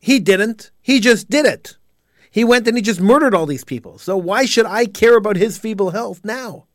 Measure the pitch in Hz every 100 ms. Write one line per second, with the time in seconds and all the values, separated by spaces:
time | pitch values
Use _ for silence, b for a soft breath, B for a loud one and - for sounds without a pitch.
0 | - 262 175 190 214 226 - _ - 269
1 | 220 226 - 277 277 123 - - _ _
2 | _ _ _ - 233 240 226 233 208 180
3 | 190 269 285 196 156 135 - 123 - -
4 | - 190 170 208 262 - 226 202 240 -
5 | 226 233 208 190 220 208 220 208 190 185
6 | 233 190 208 247 247 - _